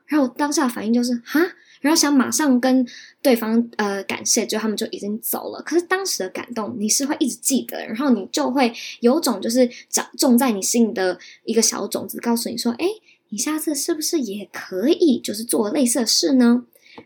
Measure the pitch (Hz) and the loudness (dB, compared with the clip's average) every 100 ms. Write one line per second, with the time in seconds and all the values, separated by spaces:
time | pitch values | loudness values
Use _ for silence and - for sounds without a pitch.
0 | - 302 254 - 294 311 254 214 208 240 | -2 0 0 0 -2 0 -2 -2 0 0
1 | 240 240 - 294 370 - _ _ 285 320 | 0 -4 -2 0 0 -2 _ _ 0 2
2 | 294 285 233 233 302 247 254 262 247 - | 4 4 2 2 2 4 4 2 0 -6
3 | - _ 277 233 220 233 233 - 208 196 | -20 _ 2 2 2 0 0 -2 -2 -2
4 | 196 247 208 240 202 214 220 202 214 - | -6 -8 0 0 0 -2 -2 -4 -6 -6
5 | 202 220 - - - - - 330 339 381 | -8 -6 -6 -6 -6 -12 -2 -2 0 -4
6 | 381 - 185 - - 233 202 - 208 - | -2 -4 -6 -8 -8 -6 -6 -4 0 0
7 | 277 311 262 - - 262 - 78 - 214 | 0 -2 -2 -2 -2 -2 -2 -10 -8 -2
8 | 285 214 185 - 262 269 240 - - - | 2 2 0 -4 -2 2 0 0 -16 0
9 | 233 302 285 196 220 247 240 - - - | 2 2 0 -4 -2 2 2 0 -6 -6
10 | - - 294 240 269 196 - 240 220 190 | -6 -2 4 4 4 0 0 2 2 2
11 | 185 180 - - - 226 214 - 202 - | -2 -2 -10 -16 -2 2 2 0 -6 -6
12 | 208 226 233 233 233 233 240 233 349 440 | -8 -6 -2 -2 -2 -4 -4 -2 -4 -4
13 | _ _ - 208 302 311 320 285 - 320 | _ _ -14 -6 -4 -2 -2 -4 -2 -4
14 | 302 339 220 202 190 - - 185 247 370 | -2 -2 -2 -6 -10 -14 -8 -2 0 4
15 | 339 240 - 208 233 294 208 311 240 285 | 4 2 -2 -8 -4 -2 0 2 2 2
16 | 220 - 339 262 233 247 - _ _ - | 0 2 2 4 6 4 -2 _ _ -20